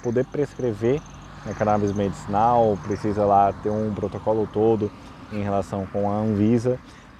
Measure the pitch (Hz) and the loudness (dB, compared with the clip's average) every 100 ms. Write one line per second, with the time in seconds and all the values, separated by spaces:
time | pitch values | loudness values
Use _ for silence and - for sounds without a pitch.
0 | 123 120 135 147 139 - 123 104 113 147 | -2 0 -2 -2 -4 -2 -4 0 0 0
1 | - - - - - 98 107 104 101 101 | -4 -16 -18 -14 -12 -2 2 2 2 0
2 | 101 - - 101 117 120 110 95 101 98 | -2 -4 -4 2 4 6 4 2 -2 -4
3 | 107 104 101 98 101 98 104 107 107 98 | -2 0 4 6 4 2 -2 -2 -2 -2
4 | 101 101 107 110 104 107 110 110 104 - | -4 -4 0 0 0 2 4 4 0 -6
5 | - - - 107 101 101 95 101 95 101 | -18 -20 -12 -6 -2 -2 -2 -6 -4 -2
6 | 101 104 110 101 107 120 123 127 - - | -2 0 0 2 4 4 2 -2 -6 -20
7 | - - | -20 -12